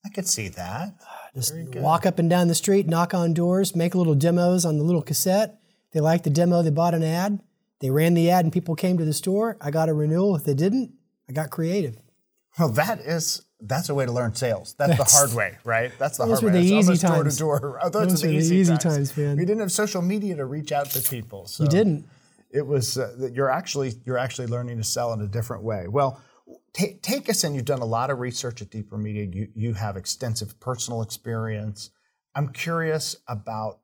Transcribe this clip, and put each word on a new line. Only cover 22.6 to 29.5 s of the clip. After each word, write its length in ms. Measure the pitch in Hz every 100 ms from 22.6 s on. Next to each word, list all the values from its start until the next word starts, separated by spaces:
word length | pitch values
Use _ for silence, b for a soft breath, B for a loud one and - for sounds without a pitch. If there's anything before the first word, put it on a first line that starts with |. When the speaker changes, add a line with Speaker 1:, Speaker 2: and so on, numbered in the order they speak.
| 139
Speaker 1:
was, 320 | 143 117 131
uh, 160 | 113 117
that 140 | 131
you're 160 | 120 139
actually, 440 | 135 180 147 135 117
you're 140 | 123 127
actually 300 | 117 - 120
learning 280 | 120 123 117
to 40 |
sell 300 | 110 - 120
in 80 | 110
a 80 | 104
different 340 | 110 110 110
way. 240 | 110 104 90
Well, 340 | 123 135 127 B B _ - _ -
ta-, 200 | 202 -
take 280 | - 269 277
us 160 | 214
in. 100 | 165
You've 100 | 143
done 160 | 113 135
a 60 | 117
lot 240 | 113 131
of 80 | 135
research 420 | 123 117 123 113
at 100 | 101
Deeper 280 | 110 104 107
Media. 300 | 107 104 104
You, 160 | 90 110